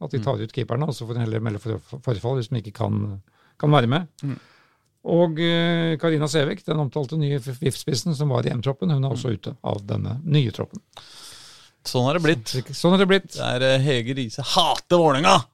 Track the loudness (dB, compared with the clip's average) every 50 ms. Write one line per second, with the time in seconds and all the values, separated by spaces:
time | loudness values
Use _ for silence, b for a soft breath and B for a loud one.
0 | -10 -6 -4 -4 -2 -2 -2 -2 -4 -6 -6 -6 -4 -2 -2 -2 -2 -4 -4 -6
1 | -8 -6 -4 -4 -2 -2 -2 -2 -2 -4 -6 -6 -6 -6 -6 -8 -8 -12 -14 -8
2 | -4 -4 -2 -2 -2 -2 -2 -2 -4 -4 -4 -6 -6 -8 -6 -4 -2 -2 0 -2
3 | -4 -4 -8 -12 -16 b b b b b b b 2 6 6 6 6 4 2 0
4 | -2 -6 _ -10 -8 -8 -8 B B B B B B B B B B B _ _
5 | -4 2 4 4 4 4 2 0 0 2 2 2 2 2 2 2 0 0 0 0
6 | 0 0 2 2 0 2 2 2 2 0 -2 -6 -4 -2 -2 0 0 -2 -2 -4
7 | -4 -2 -2 -2 0 0 0 -2 -4 -6 -6 -2 -2 -2 -2 -2 -4 -4 -2 -2
8 | -2 -2 -2 0 0 0 2 2 0 0 -2 -2 -2 -4 -4 -2 0 0 0 0
9 | 0 -2 -2 -2 -2 -4 -4 -4 -6 -10 -10 -6 -4 -4 -4 -4 -4 -4 -4 -4
10 | -2 -4 -6 -6 -2 2 2 2 2 2 -2 -6 -8 -8 -10 -18 _ _ -20 B
11 | B B B B B B B B B B B B B B B B -10 -4 -2 0
12 | 0 2 0 2 2 2 0 0 -2 -8 -8 -8 -8 -8 -6 0 2 4 6 6
13 | 6 4 4 2 0 -4 -8 -6 -4 -2 0 2 2 4 4 4 4 2 2 0
14 | 0 -2 -4 -4 -4 -6 -8 -8 -4 0 2 2 2 2 0 -2 0 2 4 6
15 | 6 6 4 4 4 4 4 4 2 _